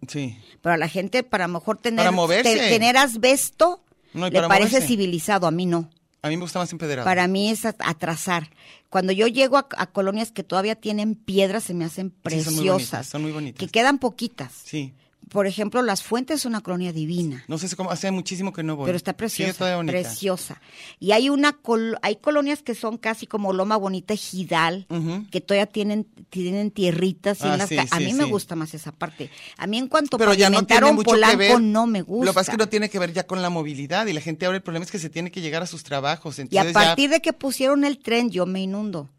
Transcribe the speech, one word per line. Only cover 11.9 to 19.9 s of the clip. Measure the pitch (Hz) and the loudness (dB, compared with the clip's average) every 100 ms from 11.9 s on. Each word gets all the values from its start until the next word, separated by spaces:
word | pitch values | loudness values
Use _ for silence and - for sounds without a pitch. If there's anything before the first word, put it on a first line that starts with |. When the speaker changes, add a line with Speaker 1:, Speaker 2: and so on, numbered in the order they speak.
| 190 190 | -6 -10
Speaker 1:
Sí, | - 165 160 | -8 -4 -2
son | 156 | 0
muy | 156 | 0
Speaker 2:
preciosas. | 190 - 120 | 2 2 0
Speaker 1:
bonitas, | 117 131 | -6 -8
son | 147 | -8
muy | 156 | -6
bonitas. | 151 139 - | -6 -8 -10
Speaker 2:
Que | 180 | -2
quedan | 220 254 277 | 2 2 2
poquitas. | 254 - 170 - 131 - | -2 -4 -8 -8 -14 -16
Speaker 1:
Sí. | - 156 135 - _ _ - | -10 -8 -8 -12 _ _ -6
Speaker 2:
Por | 202 196 | -2 0
ejemplo, | 190 202 247 | -2 -2 0
Las | 240 190 | 0 -2
Fuentes | - 233 254 302 | -2 -4 -2 -4
es | |
una | 247 220 | -4 -6
colonia | - 180 180 | -4 -4 -4
divina. | 160 156 175 165 131 - | -4 -4 -2 -4 -6 -8
Speaker 1:
No | 156 | -8
sé | 180 | -6
si | |
como, | 180 185 | -6 -6
hace | 175 196 | -4 -4
muchísimo | 185 - 185 196 | -4 -4 -6 -6
que | 170 | -6
no | 160 151 | -6 -4
voy. | 139 | -4
Speaker 2:
Pero | 180 | -4
está | - | -4
Speaker 1:
Sigue | - | -6
Speaker 2:
preciosa, | 220 - 190 - | -6 -4 -4 -2
Speaker 1:
todavía | 185 175 | -2 -2
bonita. | 160 | -2